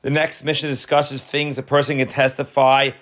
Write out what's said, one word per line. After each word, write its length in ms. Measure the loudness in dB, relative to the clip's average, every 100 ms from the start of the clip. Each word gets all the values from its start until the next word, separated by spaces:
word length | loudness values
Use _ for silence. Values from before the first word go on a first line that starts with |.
The 100 | 0
next 320 | 0 -2 -4
Mishnah 280 | -4 -4 -4
discusses 520 | -6 0 0 0 -6
things 360 | -6 -4 -4 -6
a 40 |
person 360 | 0 0 0 -2
can 100 | -2
testify 840 | 0 0 0 -4 2 4 4 2 -4